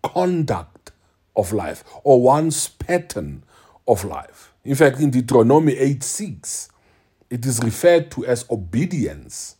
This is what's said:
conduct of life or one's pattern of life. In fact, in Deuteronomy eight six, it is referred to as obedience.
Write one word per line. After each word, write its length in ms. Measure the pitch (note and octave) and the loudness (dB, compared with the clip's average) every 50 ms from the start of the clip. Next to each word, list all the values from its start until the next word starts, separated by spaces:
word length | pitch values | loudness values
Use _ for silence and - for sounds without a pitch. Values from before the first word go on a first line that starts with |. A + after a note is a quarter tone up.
conduct 880 | - - - F3+ F#3 F3+ F3+ E3+ D#3 C3+ A2+ F#2+ E2 _ _ _ _ - _ _ _ _ _ _ _ _ _ | -8 -4 -4 -2 -2 0 0 -2 -2 -4 -4 -6 -8 _ _ _ _ -20 _ _ _ _ _ _ _ _ _
of 160 | A2+ G2+ F2+ | -4 -2 -2
life 320 | G#2+ G#2 F2 D2+ D2+ - - - - - _ | -4 -6 -6 -6 -10 -12 -18 -20 -20 -6 _
or 180 | C#3+ C3+ B2 | 6 6 6
one's 460 | B2 B2 C3+ D3+ D#3+ D#3+ D3+ - - - | 8 4 4 4 2 -2 -2 -4 -6 -8
pattern 760 | _ _ - - F3+ F3+ F3 _ - G#2 D#2+ D2 C#2 C2+ _ _ _ _ _ _ _ _ _ | _ _ -6 -2 -2 -4 -2 _ -10 -10 -10 -10 -12 -16 _ _ _ _ _ _ _ _ _
of 160 | - A2+ F#2 | 0 0 0
life. 520 | - G2 E2+ D2 - - _ _ - _ _ _ _ | 0 -8 -10 -12 -14 -16 _ _ -20 _ _ _ _
In 100 | C#3 C#3 | -6 2
fact, 240 | C3 D#3 C#3 B2+ C3 | 4 4 4 4 2
in 120 | D3+ C#3+ | 0 2
Deuteronomy 640 | B2 B2+ B2 A2+ - B2 A2 A#2+ C#3 D#3 E3 D3 B2+ | 2 0 0 4 4 4 6 6 6 4 4 2 0
eight 260 | A#2+ C3+ C#3 C#3+ C#3 | 2 0 -2 -2 -4
six, 680 | - - - - G#3 F#3+ A2+ F2 - - - - - _ _ _ _ _ _ _ _ _ _ _ _ _ | -6 -10 -8 -8 -10 -12 -12 -14 -12 -12 -12 -12 -12 _ _ _ _ _ _ _ _ _ _ _ _ _
it 160 | B2+ A#2+ A#2 | -10 -6 -4
is 160 | C3+ B2 G#2+ | -4 -2 -2
referred 480 | A#2 A2+ - - - F3 F3 E3 D#3 E3+ | -2 -4 -4 2 4 4 4 4 2 -2
to 120 | - - A2 | -8 -8 -4
as 220 | B2 B2 A2+ - _ | -2 -4 -4 -2 _
obedience. 1040 | A#2+ G#2 F#2+ E2+ F2+ A#2 E3+ F#3 F#3 D#3 A#2+ - D#2 D2 C2+ - - - - - - _ | -6 -6 -6 -6 -4 -4 -2 -2 -2 -4 -4 -6 -6 -12 -18 -18 -16 -16 -16 -16 -18 _